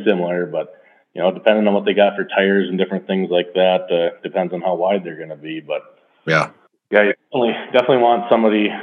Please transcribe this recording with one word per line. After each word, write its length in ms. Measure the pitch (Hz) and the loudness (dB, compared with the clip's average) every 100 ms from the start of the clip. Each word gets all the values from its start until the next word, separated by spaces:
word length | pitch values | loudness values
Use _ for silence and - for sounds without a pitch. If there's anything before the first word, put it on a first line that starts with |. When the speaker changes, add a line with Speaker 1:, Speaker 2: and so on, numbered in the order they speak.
| 110 | 0
Speaker 1:
similar. 400 | - 87 87 85 | 0 0 -4 -4
But, 260 | 80 73 - _ _ _ | -6 -8 -12 _ _ _
you 60 | - | -4
know, 120 | 87 | -2
depending 340 | 90 - 107 104 | 0 2 2 2
on 80 | |
what 100 | 101 | 2
they 100 | 101 | 0
got 200 | 98 101 | 2 2
for 120 | 98 95 | 2 -4
tires 420 | 98 98 196 92 | 0 2 2 0
and 100 | 92 | -2
different 300 | 95 95 - | -2 -4 -4
things 200 | 95 92 | -4 0
like 240 | 87 90 | 0 0
that, 360 | 92 92 92 - | 0 2 2 0
uh, 300 | 87 85 - | -2 -2 -4
depends 300 | 90 95 90 | -8 -4 -4
on 80 | 90 | -4
how 160 | 92 87 | -4 -2
wide 260 | 92 101 | -2 -2
they're 160 | 85 80 | -4 -12
gonna 160 | 80 | -14
be. 240 | 76 76 80 | -14 -12 -12
But 240 | 76 73 - _ _ _ - | -8 -10 -10 _ _ _ -2
Speaker 2:
Yeah. 220 | 80 76 - _ _ - | 0 -2 -6 _ _ -2
Speaker 1:
yeah, 100 | 101 | 2
you 120 | 101 - _ | 2 0 _
definitely, 200 | - 120 - - | -2 -2 -2 -2
definitely 260 | 127 123 131 | 2 4 4
want 320 | 117 117 104 | 4 2 2
somebody 380 | 117 113 107 104 107 | 2 4 2 0 -4